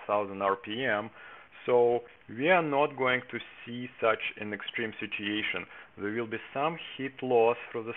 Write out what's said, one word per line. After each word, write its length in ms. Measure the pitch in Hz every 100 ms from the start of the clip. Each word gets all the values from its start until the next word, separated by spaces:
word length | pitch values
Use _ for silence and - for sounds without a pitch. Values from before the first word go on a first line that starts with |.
| -
thousand 340 | 104 101 98
R 140 | 98 98
P 300 | - 110 131
M, 240 | 104 110 - - - - - -
so 360 | 123 120 120 - - -
we 200 | 107 147
are 140 | 180
not 340 | 156 139 147 135
going 240 | 127 127 120
to 100 | 120 - - -
see 240 | 120 123 -
such 180 | 113 110 - -
an 140 | 104
extreme 400 | 104 - - 113 104
situation. 680 | 107 - 104 107 104 92 90 - - -
There 140 | 101
will 140 | 110 117
be 140 | 110 -
some 240 | 139 151 165 - -
heat 260 | 131 131
loss 360 | 127 123 113 120 -
through 120 | 120
the 100 | 113